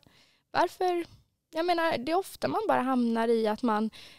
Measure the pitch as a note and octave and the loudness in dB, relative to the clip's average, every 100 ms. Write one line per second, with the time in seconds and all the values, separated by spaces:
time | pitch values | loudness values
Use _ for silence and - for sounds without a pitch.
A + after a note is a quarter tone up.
0 | - - _ _ _ - F4 - F#4 F4 | -14 -20 _ _ _ 0 0 2 0 0
1 | E4+ - _ _ _ D#4 F4 E4+ E4 A#3+ | -4 -14 _ _ _ -4 0 0 0 0
2 | C4 F4 - - - F4+ G#4 B3+ B3+ B3+ | 0 -2 -2 -4 -4 0 0 0 2 0
3 | A#3 A3+ A#3 A3+ G#3+ G#3+ A#3 G#3+ A3 - | 0 0 2 2 0 0 0 0 -2 -6
4 | - | -20